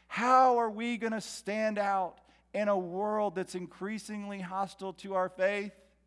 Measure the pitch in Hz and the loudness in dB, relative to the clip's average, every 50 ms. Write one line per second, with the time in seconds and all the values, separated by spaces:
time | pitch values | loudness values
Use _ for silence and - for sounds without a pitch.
0 | _ - - 190 233 254 262 254 262 254 240 233 233 220 208 214 233 240 240 202 | _ -8 -4 0 4 6 8 8 8 8 6 4 2 0 0 -2 -2 -2 -2 -2
1 | 233 226 220 214 - - - - - 190 208 220 220 214 208 208 202 196 196 190 | -2 -2 -4 -4 -6 -8 -12 -10 -6 -4 -2 0 0 0 0 0 0 0 2 0
2 | 185 165 - - _ _ _ _ _ _ - 202 208 208 202 185 180 170 175 190 | 0 -2 -6 -12 _ _ _ _ _ _ -4 -2 2 2 2 0 0 -4 -4 -2
3 | 208 214 214 214 208 202 165 190 180 - - 185 180 - - - 185 202 220 202 | -2 0 0 0 0 0 -2 -4 -6 -4 -6 -8 -8 -10 -10 -8 -8 -6 -6 -8
4 | - - 214 208 202 202 202 196 185 175 185 190 196 - - - 196 190 180 - | -8 -8 -10 -8 -8 -8 -8 -8 -8 -6 -4 -4 -4 -4 -6 -8 -10 -10 -10 -10
5 | - 196 196 185 185 180 - - 185 196 202 202 202 202 - _ _ _ _ _ | -6 -2 0 0 0 0 0 0 0 2 2 0 -4 -8 -10 _ _ _ _ _
6 | _ | _